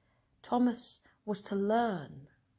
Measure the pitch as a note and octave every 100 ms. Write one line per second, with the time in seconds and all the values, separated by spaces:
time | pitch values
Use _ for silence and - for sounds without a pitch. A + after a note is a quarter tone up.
0 | _ _ _ _ - B3 B3 A#3 - -
1 | _ _ G#3 G3+ - G3+ G3+ A3+ A#3 F3+
2 | C3+ - - _ _